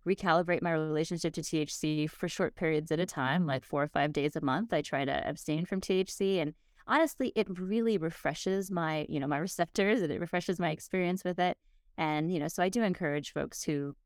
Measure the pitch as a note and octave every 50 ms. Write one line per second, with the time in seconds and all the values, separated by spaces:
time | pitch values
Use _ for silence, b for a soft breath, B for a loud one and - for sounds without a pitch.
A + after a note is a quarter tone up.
0 | b E3+ G3 - - F#3 D#3+ E3+ F3+ E3+ F3 D#3 - F3 E3 D#3 D#3 D#3 D3+ D3+
1 | D#3+ - F3 E3 - E3 - - D#3 - - D#3+ D3+ - - - - D#3 D#3 D3+
2 | D3+ D#3 - - - E3+ - - F#3+ D3 - - F3+ D#3+ D#3+ D3+ D#3 D#3+ D#3 D#3
3 | F3+ F#3 - - C3 C3 C#3+ F3+ F3+ D#3 C3+ C3 - - - C#3+ C#3+ D3+ - -
4 | C#3+ D3+ D3 D3+ C#3 D3+ - D#3 D3+ C#3 C3 D#3+ A3 A3+ - D#3 C#3 - - C#3
5 | C#3 C3+ C#3 - - - C#3+ - - - D3+ D#3 F3 - G3+ F#3+ F#3 - G3 F#3
6 | F#3+ - - - G3+ G3 G3 F3+ D#3 D3 D#3+ b b b b b b b A3+ D4
7 | E4 D#4 - - C4 A#3 - - - - F#3+ F3 F#3 F#3 G#3 A#3 A3+ A3+ A3 F#3
8 | D#3+ E3 D#3+ - - - D3+ - - F#3+ F#3+ G3 G3 F#3+ G3 F3 E3 D#3+ D#3 D#3
9 | D3+ - D#3+ D3 C3 C#3 D3 C#3+ E3 F#3+ - - F3 E3 - - G3 G3+ G#3+ B3+
10 | F#3 D3+ C#3 - E3+ E3 - F3+ F3 - F#3 E3+ F3 D3+ D#3 - - - - F#3+
11 | F3+ F3 F3+ F#3 - F3+ F3+ E3+ F3+ F3+ - _ _ _ _ _ _ _ - -
12 | D#3+ D#3 D3+ D3+ D#3 E3 F#3 E3 D3 D#3 - - F3 F#3 F#3+ A#3+ A3+ G3 F3+ -
13 | - D3+ C#3+ D3 C#3+ - - D3+ C#3+ - - - - - D#3 C#3+ C#3+ C#3+ C#3+ -
14 | _